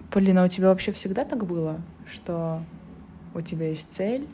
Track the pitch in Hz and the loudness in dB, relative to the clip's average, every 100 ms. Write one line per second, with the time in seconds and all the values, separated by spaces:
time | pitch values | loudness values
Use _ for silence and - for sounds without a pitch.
0 | - 202 196 185 180 180 185 185 208 196 | -2 2 6 6 6 4 4 4 2 -4
1 | 190 190 285 262 190 170 160 160 170 - | -4 -4 -2 -4 -2 -2 -2 -4 -10 -16
2 | - - - 170 165 160 165 - - - | -18 -14 -6 -4 -4 -4 -8 -16 -18 -20
3 | - - - 170 165 160 160 156 - - | -20 -20 -12 -10 -6 -4 -4 -4 -8 -4
4 | 196 262 285 | -2 -2 -6